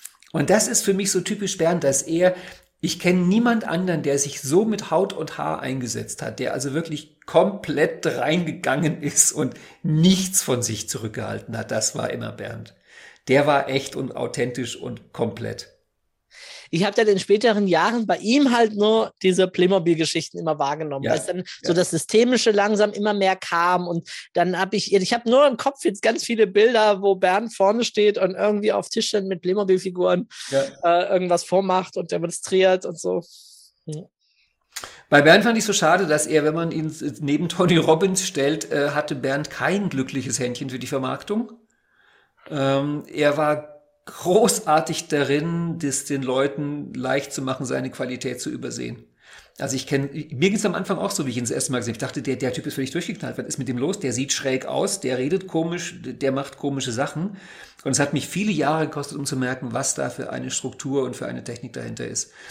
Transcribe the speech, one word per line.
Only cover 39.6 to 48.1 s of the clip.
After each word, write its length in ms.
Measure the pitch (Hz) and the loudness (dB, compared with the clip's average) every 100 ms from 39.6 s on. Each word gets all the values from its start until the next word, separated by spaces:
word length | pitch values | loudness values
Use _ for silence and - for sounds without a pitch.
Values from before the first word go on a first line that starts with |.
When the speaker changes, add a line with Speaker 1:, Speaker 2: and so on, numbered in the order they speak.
| 131 196 190 | -2 0 -2
Speaker 1:
glückliches 500 | 135 131 139 123 120 | -2 -4 -6 -4 -4
Händchen 300 | 123 123 113 | -4 -4 -8
für 100 | 123 | -8
die 80 | 123 | -6
Vermarktung. 640 | 139 127 135 - 214 247 - _ _ _ _ _ _ _ _ - | -4 -4 -6 -4 -4 -4 -10 _ _ _ _ _ _ _ _ -10
Ähm, 540 | 151 135 139 147 147 - | -2 0 2 0 -4 -6
er 240 | - 147 143 | 0 2 2
war 360 | 151 147 - - _ _ - | 0 -2 -6 -20 _ _ -20
großartig 1040 | - 170 196 226 - - 156 156 156 - | -6 2 4 4 2 2 2 2 -6 -2
darin, 720 | 147 135 143 165 170 170 165 | 0 2 0 0 -2 -4 -4
das 260 | 143 131 - | -4 -4 -4
den 180 | 139 | -4
Leuten 680 | 127 131 143 143 147 147 143 | -2 0 0 -2 -6 -6 -8
leicht 400 | 131 127 135 139 | -6 -2 -2 -2
zu 80 | - | -6
machen, 240 | 131 131 127 | -6 -6 -4
seine 240 | 135 131 | -4 -6
Qualität 500 | - 123 | -8 -8